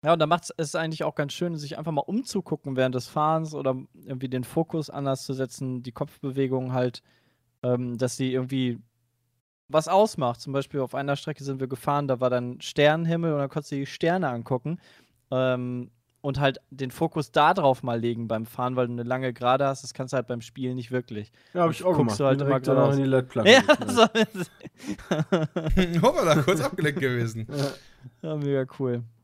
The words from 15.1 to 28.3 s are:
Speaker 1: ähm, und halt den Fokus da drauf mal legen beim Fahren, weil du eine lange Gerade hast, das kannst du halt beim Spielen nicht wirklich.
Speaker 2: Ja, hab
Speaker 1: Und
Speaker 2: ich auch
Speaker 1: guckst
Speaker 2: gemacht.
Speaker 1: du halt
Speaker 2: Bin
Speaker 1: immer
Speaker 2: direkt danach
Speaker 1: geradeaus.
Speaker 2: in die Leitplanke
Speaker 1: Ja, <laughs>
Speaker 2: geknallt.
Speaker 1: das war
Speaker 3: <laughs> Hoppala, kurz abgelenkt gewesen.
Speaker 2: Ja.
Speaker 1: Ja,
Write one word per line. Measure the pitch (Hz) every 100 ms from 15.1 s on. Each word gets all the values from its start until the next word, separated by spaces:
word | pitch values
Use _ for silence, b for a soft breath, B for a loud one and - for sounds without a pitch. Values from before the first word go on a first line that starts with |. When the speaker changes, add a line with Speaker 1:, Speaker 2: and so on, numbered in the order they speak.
| b _
Speaker 1:
ähm, | 127 127 127 123 123 123 _ _ _
und | 143 139
halt | 139 135 _
den | 131 131
Fokus | - 160 - 147
da | - 147
drauf | 185 147 127
mal | 127 120
legen | 117 117 117
beim | 113 110
Fahren, | - 127 127
weil | 123
du |
eine | 120
lange | 120 127 131
Gerade | 117 123 135 139
hast, | 135
das | 135
kannst | - 131
du | 135
halt | 120
beim | 120
Spielen | 113 - 127 127
nicht | 117
wirklich. | 127 123 107 107 b b
Speaker 2:
Ja, | 180
hab | 170
Speaker 1:
Und | -
Speaker 2:
ich |
auch | 180 175
Speaker 1:
guckst | 120 104
Speaker 2:
gemacht. |
Speaker 1:
du | 139
halt | 135
Speaker 2:
Bin | 139
Speaker 1:
immer | 131
Speaker 2:
direkt | 131
danach | 135
Speaker 1:
geradeaus. | 139 139
Speaker 2:
in |
die | 135
Leitplanke | 131 127 127 113
Speaker 1:
Ja, | 254
<laughs> |
Speaker 2:
geknallt. | 220 302 - 247 226 226 214 196
Speaker 1:
das | 175 _ - _ - 202 - 156 151 180 156 - 156 - 180 170
war |
Speaker 3:
<laughs> |
Hoppala, | 202 349 190 156
kurz | 139 180
abgelenkt | 151 - 151 147
gewesen. | 135 123 117 113 110
Speaker 2:
Ja. | 143 139 - - - 123 _
Speaker 1:
Ja, | 165